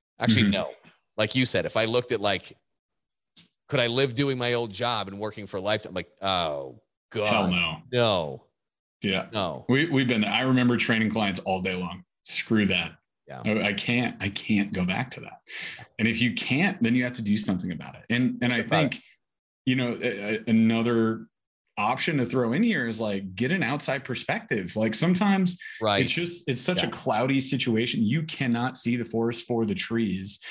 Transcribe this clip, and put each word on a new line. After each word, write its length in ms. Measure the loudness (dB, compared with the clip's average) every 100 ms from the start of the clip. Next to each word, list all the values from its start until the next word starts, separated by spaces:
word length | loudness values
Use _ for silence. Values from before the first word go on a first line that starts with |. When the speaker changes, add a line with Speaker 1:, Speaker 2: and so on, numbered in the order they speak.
| _ _
Speaker 1:
Actually, 240 | 4 4
Speaker 2:
Mm-hmm. 80 | 4
Speaker 1:
no. 220 | 2 -2 -8 -20 _ _ -2
Like 180 | 0 2
you 100 | 2
said, 200 | 2 0
if 100 | 0
I 80 | 2
looked 260 | 0 0
at, 80 | 0
like, 380 | 2 0 -4 -20 _ _ _ _ _ _ _ -20 -20 _ _
could 120 | 0
I 80 | 2
live 280 | 2 0 0
doing 220 | -2 0
my 140 | 0
old 200 | 0 -2
job 340 | -4 -2 -2 -4
and 120 | -6
working 260 | -8 -8 -8
for 120 | -4
a 40 |
lifetime? 320 | 0 -2 -2
Like, 160 | -8 -8 _
oh 600 | -2 0 0 -4 -8 -14 _ _ _
God, 180 | -2 2
Speaker 2:
Hell 180 | 2 2
no. 300 | 0 -2 -6 -2
Speaker 1:
no. 540 | 2 4 2 0 -8 _ _ _ _ _ _
Speaker 2:
Yeah. 240 | -2 -2 -2
Speaker 1:
No. 340 | -4 -4 -4 0
Speaker 2:
We, 160 | 2 4
we've 220 | 2 2
been, 160 | 2
I 180 | 2 0
remember 360 | 2 4 4 2
training 340 | 2 2 2
clients 280 | 2 0 -2
all 200 | -4 -2
day 140 | -2 -4
long. 280 | -6 -10 -18 _
Screw 420 | -6 -4 0 2 4
that. 260 | 0 -2 -10 _ _ -18
Speaker 1:
Yeah. 140 | -8 -2
Speaker 2:
I, 220 | 0 0
I 60 |
can't, 420 | -2 0 0 0 -4
I 100 | -6
can't 440 | -6 0 0 0
go 100 | -2 -2
back 260 | -2 -4
to 80 | -10
that. 200 | -16 -20 -16 -12 -12 -14 -16 0
And 80 | 0
if 140 | 2
you 120 | 0
can't, 480 | 0 -2 2 2 2
then 140 | 2 2
you 80 |
have 100 | 0
to 80 | -4
do 160 | 0 0
something 340 | 2 -2 -4
about 240 | -8 -12 -16
it. 100 | -4
And, 220 | 0 0
and 80 | 0
Speaker 1:
Do 40 | 0
Speaker 2:
I 20 |
Speaker 1:
something 160 | 0 0
about 260 | 0 0
Speaker 2:
think, 100 | -4 -14 _ _ _ _ _ -2
you 100 | 0
know, 220 | 0 -2
a, 340 | -4 -2 -4 -4
a, 60 | 2
another 800 | 4 6 4 2 2 2 0 -8 _ _ _ _ -2
option 400 | -2 0 0 0
to 80 | 0
throw 280 | 0 2
in 80 | 2
here 260 | 2 2 -2
is, 140 | -2
like, 320 | -2 -4 -6 -4
get 160 | 0
an 120 | 0
outside 420 | 0 -2 -2 -4 -4
perspective. 720 | -6 -2 -4 -2 -4 -2 0
Like, 180 | 0
sometimes 640 | 2 2 4 4 4 2 0 -12 -2
Speaker 1:
Right. 200 | 2 2
Speaker 2:
it's 100 | 2
just, 360 | 0 -2 -6 -4
it's 140 | -2
such 220 | 0 0
a 20 | -2
Speaker 1:
Yeah. 60 |
Speaker 2:
cloudy 500 | -4 -2 0 2 2
situation. 640 | 0 0 2 2 0 0
You 200 | 2 0
cannot 540 | -2 -4 0 0 0 -2
see 180 | -2 -2
the 100 | -2
forest 420 | 0 0 -2 -2
for 180 | 0 0
the 80 | -2
trees. 640 | -2 0 0 -2 -6 -8 -10